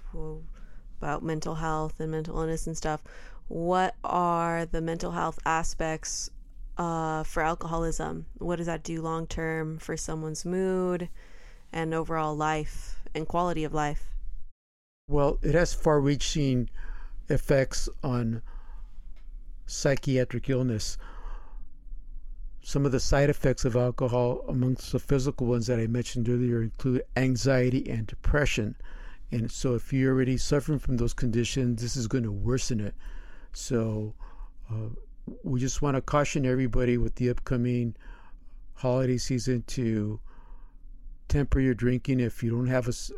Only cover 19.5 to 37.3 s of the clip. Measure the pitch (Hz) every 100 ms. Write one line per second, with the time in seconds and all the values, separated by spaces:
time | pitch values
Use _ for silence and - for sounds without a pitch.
19.5 | - - - 147 135 139 127 127 120 131
20.5 | 127 127 107 - - - - - - -
21.5 | - - - - - - - - - -
22.5 | - - 147 139 127 - 143 143 143 135
23.5 | 123 135 120 123 - 131 123 123 127 -
24.5 | 131 127 127 - 127 - 143 135 - 120
25.5 | 120 113 117 113 120 117 123 117 120 123
26.5 | 120 113 - 135 127 - - 131 123 123
27.5 | 131 127 127 - 113 107 - - 147 160
28.5 | - 107 - - - - - - 120 113
29.5 | - 135 117 - 135 131 131 127 127 -
30.5 | 147 143 143 - 123 120 - 127 113 113
31.5 | 139 123 117 117 135 110 127 113 101 104
32.5 | 131 - 113 104 - - - - - -
33.5 | - - 120 113 107 107 - - - -
34.5 | - - 110 107 92 - - - - 185
35.5 | 127 131 - 147 135 - 147 147 156 131
36.5 | 131 127 123 123 123 113 - 123